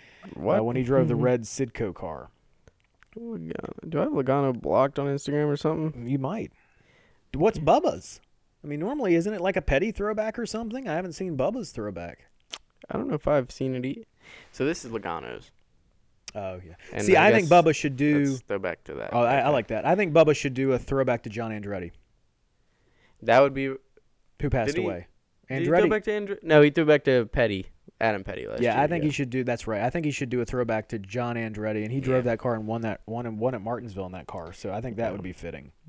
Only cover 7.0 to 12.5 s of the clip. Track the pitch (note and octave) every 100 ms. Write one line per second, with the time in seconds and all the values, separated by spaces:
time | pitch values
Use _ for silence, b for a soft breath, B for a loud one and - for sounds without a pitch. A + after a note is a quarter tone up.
7 | _ _ _ C3+ F#3+ D#3 D3+ A#3 F4+ -
8 | - - _ _ _ _ D3+ D3 F3+ D4
9 | F3+ E3+ F#3 G#3 F3+ F#3 - C#3+ G#3 -
10 | G#3 G#3+ A3 G#3+ A3+ G#3+ A3+ B3 B3+ D#3
11 | F#3 D#3 F#3+ C#3+ C#3 A#3+ F#3+ - G#2 F2
12 | E2+ - _ _ _